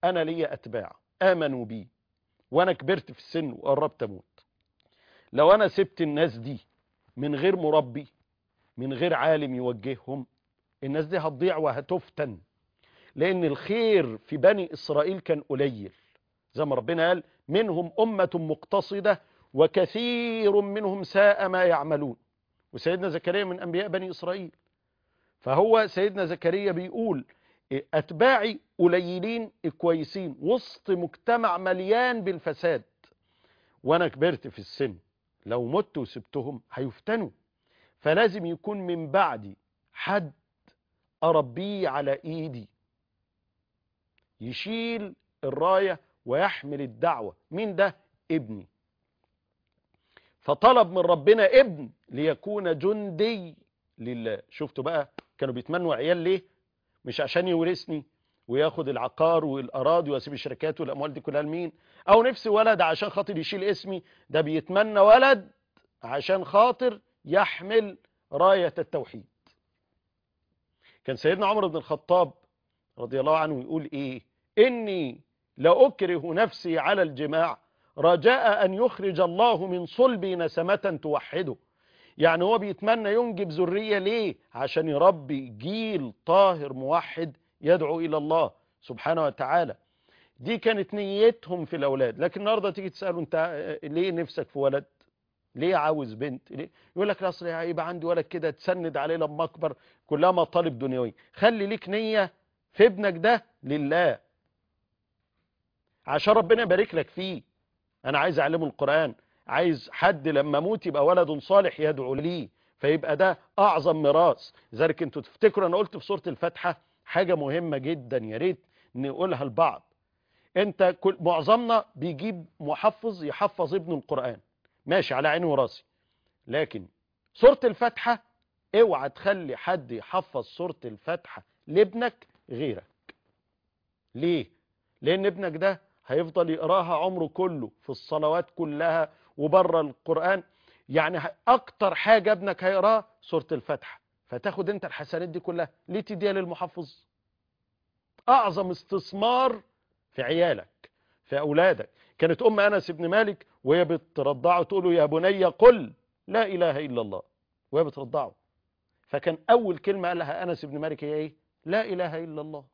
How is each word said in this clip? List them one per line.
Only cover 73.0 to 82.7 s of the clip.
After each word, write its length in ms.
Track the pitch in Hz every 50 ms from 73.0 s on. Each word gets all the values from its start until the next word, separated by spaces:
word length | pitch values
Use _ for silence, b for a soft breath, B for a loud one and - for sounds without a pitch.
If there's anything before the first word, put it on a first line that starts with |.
| 123 113 127 135
الله 160 | 131 147 156 160
عنه 220 | 156 156 156 131
يقول 300 | 123 - 160 160 147 - -
إيه؟ 300 | 139 139 135 127 120 _ _ _ _ _ _ _ -
"إني 600 | 214 262 247 233 226 214 196 180 160 131 120 - _ _ _ _ _ _ _
لأكره 800 | - 127 160 175 - 262 277 - - 202 170 175 165 139 170 160
نفسي 440 | 175 220 208 - - - 180 165 160
على 240 | 139 151 202 196 180
الجماع 560 | 160 143 127 151 147 151 160 165 165 127 - _ _ _ _ _ _ _ -
رجاء 680 | 143 165 175 170 139 226 247 262 254 226 202 214 208
أن 100 | 185 190
يخرج 460 | 196 233 254 - - 190 196 185 151
الله 460 | 185 170 170 180 226 240 226 156 180
من 200 | 190 180 180 180
صلبي 500 | 156 - - 247 262 247 202 175 196 185
نسمة 600 | 175 170 160 - - 165 180 196 - - 196 170 143 -
توحده". 540 | 156 147 139 - - - 165 185 147 117 - _ _ _ b b b b b b b b -
يعني 260 | 147 165 165 160 175
هو 140 | 196 226 226
بيتمنى 540 | 180 202